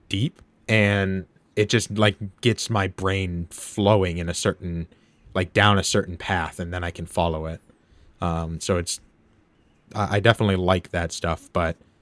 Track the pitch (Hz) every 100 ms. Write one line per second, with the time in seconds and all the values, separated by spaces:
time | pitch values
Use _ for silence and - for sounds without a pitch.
0 | - 98 131 - - _ - 110 101 101
1 | 98 95 90 _ _ - 104 117 - 104
2 | 107 101 101 - 120 107 - 110 95 -
3 | 95 98 92 87 85 - - - 101 107
4 | 92 85 85 85 104 85 92 85 82 _
5 | _ _ - 95 90 - 104 101 95 107
6 | 92 85 - 92 80 - 87 90 87 -
7 | 82 - 85 80 78 82 - _ _ _
8 | - _ 87 82 82 82 - 92 85 -
9 | _ _ _ _ _ _ _ _ _ -
10 | 101 104 110 113 107 95 90 92 - 87
11 | 85 - 85 80 - 90 82 82 _ _